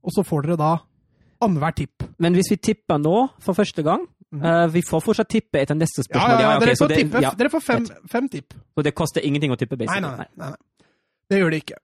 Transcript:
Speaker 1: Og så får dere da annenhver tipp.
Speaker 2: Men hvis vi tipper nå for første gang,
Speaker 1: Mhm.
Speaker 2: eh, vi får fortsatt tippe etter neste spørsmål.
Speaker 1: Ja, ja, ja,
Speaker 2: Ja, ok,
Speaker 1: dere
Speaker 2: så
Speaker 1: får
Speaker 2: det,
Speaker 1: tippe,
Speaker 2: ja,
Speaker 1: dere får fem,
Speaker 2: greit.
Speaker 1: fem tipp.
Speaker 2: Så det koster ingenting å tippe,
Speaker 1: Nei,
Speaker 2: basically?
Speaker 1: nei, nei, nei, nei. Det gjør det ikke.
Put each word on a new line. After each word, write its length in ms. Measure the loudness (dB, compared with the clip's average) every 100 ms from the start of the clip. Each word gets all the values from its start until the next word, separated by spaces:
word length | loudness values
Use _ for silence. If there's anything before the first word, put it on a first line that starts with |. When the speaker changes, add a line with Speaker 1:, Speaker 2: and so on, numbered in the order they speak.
Speaker 1:
Og 80 | -4 -4
så 60 |
får 220 | -2 -2 -2
dere 80 | 0
da 120 | 0 0 _ _ _ _ _ _
annenhver 300 | 0 0 -2 -2
tipp. 280 | -8 _ -16 -2
Speaker 2:
Men 80 | 2
hvis 160 | 2 2
vi 80 | 0
tipper 400 | 0 -2 0 0
nå 300 | 2 2 0 _
for 80 | -4
første 300 | 0 -2 0
gang, 220 | 0 0 -4 _ _
Speaker 1:
Mhm. 120 | -4 0
Speaker 2:
eh, 180 | 2 2
vi 80 | 0
får 220 | 0 -2
fortsatt 240 | 0 0 0
tippe 320 | -2 -2 -2
etter 160 | 0 0
neste 240 | -2 -4 -4
spørsmål. 180 | 0
Speaker 1:
Ja, 80 | 4
ja, 80 | 4
ja, 100 | 4
Speaker 2:
Ja, 40 | 4
ok, 80 |
Speaker 1:
dere 120 | 4 4
Speaker 2:
så 60 | 2
Speaker 1:
får 20 |
Speaker 2:
det, 80 | 2
Speaker 1:
tippe, 180 | 2 2
Speaker 2:
ja, 100 | 0 0
Speaker 1:
dere 140 | -2
får 80 | -2 -2
fem, 180 | -2
Speaker 2:
greit. 220 | -2 -12 -6
Speaker 1:
fem 200 | -4 -4
tipp. 240 | -8 -14 -20 -10
Speaker 2:
Så 100 | -2 -2
det 80 | -2
koster 240 | -2 -2
ingenting 320 | -2 -2 -2
å 60 | -2
tippe, 160 | -4 -4
Speaker 1:
Nei, 80 |
Speaker 2:
basically? 160 | -4 -4
Speaker 1:
nei, 160 | -4 -10
nei, 100 | -14 -14
nei, 100 | -14
nei. 320 | -14 _ _ _ _ _ _ _
Det 120 | 2
gjør 80 | 2
det 80 | 0
ikke. 160 | -6 -18